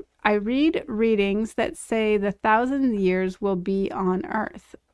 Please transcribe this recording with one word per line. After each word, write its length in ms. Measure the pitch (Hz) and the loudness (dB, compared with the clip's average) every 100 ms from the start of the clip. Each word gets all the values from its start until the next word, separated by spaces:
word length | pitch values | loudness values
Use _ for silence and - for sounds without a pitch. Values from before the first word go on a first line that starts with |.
| - _ | -12 _
I 120 | 214 | 0
read 500 | 208 208 262 311 330 - | 0 0 2 2 0 -4
readings 680 | 214 226 214 196 208 220 | 0 2 2 2 0 -2
that 220 | - 220 - | -4 -4 -6
say 400 | - 226 214 208 | -4 0 2 2
the 140 | 196 | 0
thousand 720 | 196 220 220 254 277 262 208 | -2 2 2 2 0 0 2
years 400 | 185 185 185 185 | 2 2 0 -2
will 160 | 202 185 | -2 -2
be 340 | 185 196 196 | -2 -2 -2
on 340 | - 185 185 - | -2 0 0 -2
earth. 500 | 220 - - - - _ | -4 -6 -10 -20 -20 _